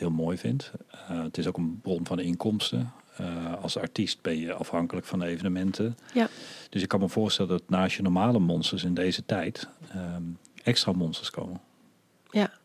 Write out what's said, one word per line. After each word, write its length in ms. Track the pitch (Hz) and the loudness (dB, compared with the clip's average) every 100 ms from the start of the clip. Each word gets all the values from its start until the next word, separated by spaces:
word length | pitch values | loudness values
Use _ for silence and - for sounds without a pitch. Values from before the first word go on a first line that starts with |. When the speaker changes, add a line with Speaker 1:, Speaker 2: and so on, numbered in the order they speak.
| 85 | 0
Speaker 1:
het 20 | |
heel 100 | 80 80 | 0 0
mooi 120 | 90 | 0
vindt. 340 | 117 135 - - - - - | 0 -2 -2 -14 -16 -16 -6
Eh, 160 | 85 | -4
het 140 | 80 - | -4 -2
is 100 | 90 | -2
ook 100 | 90 | 0
een 220 | 82 101 | -2 -2
bron 240 | 98 87 85 | -2 -2 -2
van 140 | 87 | -2
inkomsten. 720 | 87 87 110 104 - 123 123 - - - | 0 0 2 0 0 0 -2 -6 -18 -8
Eh, 360 | 90 85 82 87 | -6 -4 -6 -4
als 160 | 90 113 | -4 -2
artiest 440 | 87 - 95 - | -4 -2 -2 0
ben 160 | 87 80 | -2 -2
je 160 | 85 | -2
afhankelijk 520 | 87 - 85 85 90 - | -4 -2 0 0 -2 -4
van 140 | 92 | -2
de 60 | 87 | -2
evenementen. 720 | 85 95 90 95 - 113 120 - | -2 0 0 0 0 -2 -2 -2
Speaker 2:
Ja. 140 | 247 220 - - - - | 2 2 0 -16 -16 -6
Speaker 1:
Dus 120 | 101 | -2
ik 60 | 92 | 0
kan 120 | 101 | 2
me 100 | 95 | 2
voorstellen 420 | - 107 - 92 | 2 2 2 2
dat 180 | 90 - | 0 2
naast 260 | 92 92 - | 2 2 2
je 60 | |
normale 380 | 95 90 113 117 | 2 4 6 6
monsters 440 | 87 85 80 95 | 6 4 0 0
in 100 | 90 | 0
deze 320 | 90 92 - - | 2 2 0 -2
tijd, 420 | 101 87 - - - - | -2 -2 -6 -12 -16 -12
ehm, 320 | 95 87 87 85 85 - - | -8 -6 -6 -8 -10 -16 -4
extra 280 | - 117 - | 0 2 2
monsters 380 | 90 82 - - | 2 0 -2 -6
komen. 320 | - - 95 _ _ _ _ _ _ - | -6 -8 -10 _ _ _ _ _ _ -2
Speaker 2:
Ja. 220 | 214 196 - | 2 2 -2